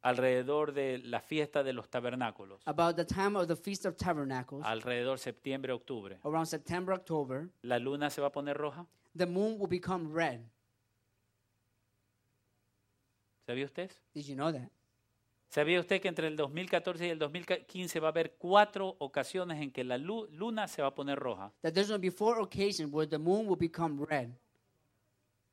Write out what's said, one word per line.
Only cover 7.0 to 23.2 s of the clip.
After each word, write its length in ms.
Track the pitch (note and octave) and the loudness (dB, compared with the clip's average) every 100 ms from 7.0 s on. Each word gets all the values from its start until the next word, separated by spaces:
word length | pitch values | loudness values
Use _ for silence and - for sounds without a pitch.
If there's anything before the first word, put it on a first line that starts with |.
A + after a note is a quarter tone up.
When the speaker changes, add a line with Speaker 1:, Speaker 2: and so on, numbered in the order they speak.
| F#3 D#3+ C3+ C3 F3 _ | 0 -2 -2 -4 -6 _
Speaker 1:
¿la 160 | A#2 B2 | 0 0
luna 300 | B2 C#3+ D3 | 2 -2 -2
se 100 | D3 | 0
va 60 | C#3+ | -2
a 40 | |
poner 240 | C#3+ C#3+ C#3+ | 0 -4 -2
roja? 280 | D3 C3+ B2 _ _ E3 | -4 -6 -16 _ _ -2
Speaker 2:
the 80 | F3 | 0
moon 320 | F3 G#3+ A3 | 2 0 0
will 80 | F#3+ | 0
become 440 | F3 F3+ F#3 D#3+ | 0 0 -2 -2
red. 280 | D#3 E3 A#2+ A#2 _ _ _ _ _ _ _ _ _ _ _ _ _ _ _ _ _ _ _ _ _ _ _ _ _ _ _ _ _ - | 0 0 -2 -10 _ _ _ _ _ _ _ _ _ _ _ _ _ _ _ _ _ _ _ _ _ _ _ _ _ _ _ _ _ -6
Speaker 1:
¿Sabía 200 | B2 C#3 | -4 -4
usted 180 | - | -6
eso? 160 | F#3+ - _ | -10 -10 _
Speaker 2:
Did 120 | D3+ C#3+ | -12 -8
you 100 | C3+ | -2
know 160 | D3+ | 0
that? 180 | D3+ B2+ _ _ _ _ _ _ _ _ | 0 -8 _ _ _ _ _ _ _ _
Speaker 1:
¿Sabía 300 | - D3 F3+ | 2 4 4
usted 220 | E3+ F#3+ | 4 2
que 60 | F#3 | 2
entre 200 | E3+ D#3+ | 0 -2
el 80 | D#3 | 0
dos 160 | C#3+ | -2
mil 160 | D3+ F3+ | -2 0
catorce 360 | F3+ E3+ E3+ F3 | 0 0 -2 -2
y 20 | |
el 80 | D#3+ | 0
dos 120 | D3+ | -2
mil 140 | E3 E3+ | -4 -2
quince 540 | F3+ - F3+ F3+ E3+ | -2 -2 -8 -4 0
va 80 | D#3 | 2
a 40 | |
haber 240 | D#3 D#3+ - | 2 0 -2
cuatro 580 | F3 G3+ G#3 G3+ F#3+ F#3 | 6 8 8 4 -4 -4
ocasiones 640 | C#3 D3 C3 F#3 F3+ D#3 | -4 -2 -2 -2 -2 -4
en 100 | C#3+ | -4
que 120 | B2 | -4
la 140 | B2+ B2 | -2 -2
lu-, 300 | D#3 A3+ G#3+ | -2 -6 -6
luna 360 | D3+ A3 A3 G3+ | -6 -4 -2 -4
se 140 | - | 0
va 60 | C#3 | -2
a 60 | - | 0
poner 240 | C#3 C#3 | -2 -2
roja? 320 | B2+ F#2+ G2 _ | -2 -4 -8 _
Speaker 2:
That 120 | D#3+ | 0
there's 160 | E3 G3+ | 2 2
gonna 100 | G#3+ | 2
be 80 | F#3 | 0
four 280 | F3 G#3+ A#3 | 2 4 4
occasions 520 | G3 - G3+ G3 D3+ | 0 0 0 0 -2
where 160 | D3 D#3 | 0 0
the 120 | |
moon 260 | D3+ | 0